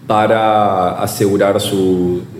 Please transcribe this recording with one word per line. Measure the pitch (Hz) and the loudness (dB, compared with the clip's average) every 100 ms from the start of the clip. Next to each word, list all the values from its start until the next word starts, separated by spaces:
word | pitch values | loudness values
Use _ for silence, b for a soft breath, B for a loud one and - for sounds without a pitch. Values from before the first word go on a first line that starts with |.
| - | -2
para | 107 107 113 110 107 101 95 90 - | 0 2 2 2 2 2 0 -2 -2
asegurar | 101 - 101 98 101 98 | -6 -2 0 2 2 0
su, | - 98 92 90 90 90 - | -2 0 0 0 0 -4 -8